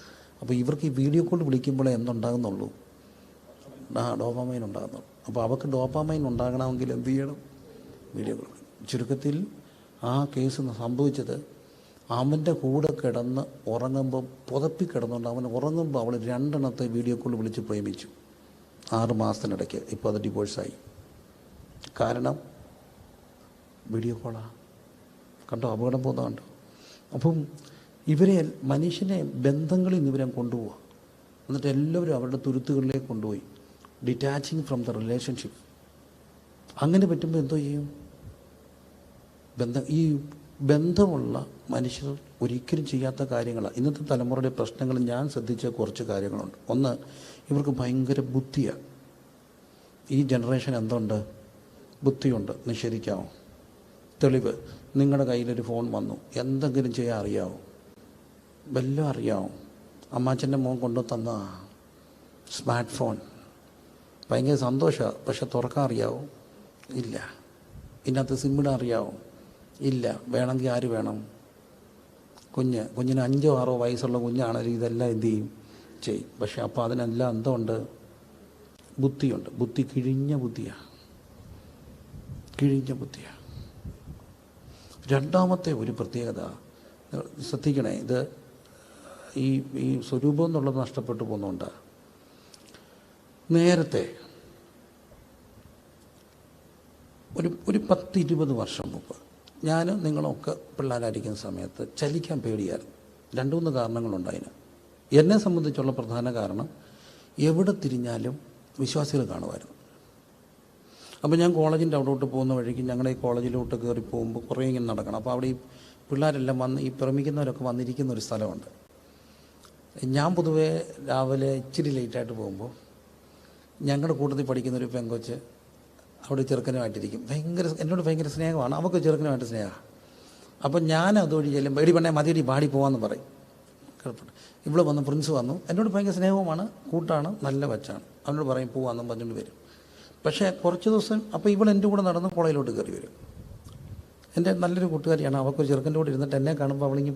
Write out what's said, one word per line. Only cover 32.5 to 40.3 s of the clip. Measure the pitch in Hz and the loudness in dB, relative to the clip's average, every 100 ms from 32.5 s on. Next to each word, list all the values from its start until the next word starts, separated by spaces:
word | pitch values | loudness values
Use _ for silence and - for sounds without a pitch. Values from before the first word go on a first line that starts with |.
| 127 123 139 131 135 131 | 0 2 2 2 0 -2
കൊണ്ടുപോയി. | 113 107 104 - - - - - - | -4 -4 -6 -8 -20 -20 -20 -20 -8
Detaching | 123 123 139 143 139 160 | -2 0 0 -2 -2 -4
from | 147 127 | -2 -2
the | 113 | -2
relationship. | 110 110 123 127 123 - - - - - - - - - - - - - - | -4 -2 -2 -2 -6 -8 -14 -20 -20 -20 -20 -20 -20 -20 -20 -20 -20 -14 0
അങ്ങനെ | 147 185 190 | 4 6 6
പറ്റുമ്പോൾ | 165 160 160 | 4 0 0
എന്തോ | 135 156 | 2 0
ചെയ്യും? | 143 147 143 143 - - - - - - - - - - - - - - - - | 0 -2 -4 -10 -20 -20 -20 -20 -20 -20 -20 -20 -20 -20 -20 -20 -20 -20 -14 -4
ബന്ധം, | 120 127 139 | -2 -2 0
ഈ | 156 160 143 143 | 2 4 2 -2